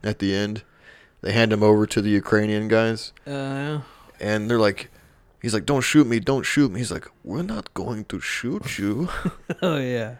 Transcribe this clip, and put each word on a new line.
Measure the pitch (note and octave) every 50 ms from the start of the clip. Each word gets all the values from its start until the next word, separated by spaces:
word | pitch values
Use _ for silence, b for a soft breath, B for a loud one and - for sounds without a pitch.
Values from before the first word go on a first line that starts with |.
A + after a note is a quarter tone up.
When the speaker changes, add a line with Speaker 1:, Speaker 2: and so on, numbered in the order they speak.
| -
Speaker 1:
At | G#2 G#2 -
the | G2 G2 G2
end, | G2 G#2 G#2 G#2+ G#2+ - b b b b b b b b b b b -
they | F#2+ G2
hand | A#2 A#2 A2 A2
him | G#2 G#2
over | G#2+ G#2+ G#2 G#2+
to | G#2 - A#2 G2+
the | G#2+
Ukrainian | G#2 G2+ F#2+ - - G#2+ G#2 G#2+ G#2+ G#2 G#2+ A2
guys. | A2 A2 A2+ A2+ A2+ A2 - - _ - _
Speaker 2:
Uh, | C3+
yeah. | C#3+ C#3 C#3 C3+ C3+ C#3 C#3 D3 D3+ D3 C3 B B B B B B -
Speaker 1:
And | - G#2 G#2+ G#2+ G#2 A2
they're | A#2+ A2+
like, | A2 G#2 G2+ - - - b b b b b b b b b _
he's | - A#2+ G#2
like, | G#2+ -
"Don't | - C#3+ C3+
shoot | B2 - - D3+ D3
me, | A#2 A#2 A#2
don't | G2 - C#3 C3 -
shoot | - - D3 D3 B2+
me." | F2 G2+
He's | B2 - E2
like, | D2+ - - _ _ _
"We're | - F#2 C#3 F3
not | F#3+ A3 A3 - - _
going | - F2+ - A#2+ G#2+ G#2
to | _ - F#2
shoot | - - - - - A#2+ D3+ G#3+ G3+ C#3 - -
you." | G3 G2+ G#2 A#2+ E3 F3+ - - - F3+ -
Speaker 2:
<laughs> | - - _ E3 - -
Oh, | F#3 E3 C#3+
yeah. | C3 B2+ B2 A#2+ A2+ G#2+ B2 B2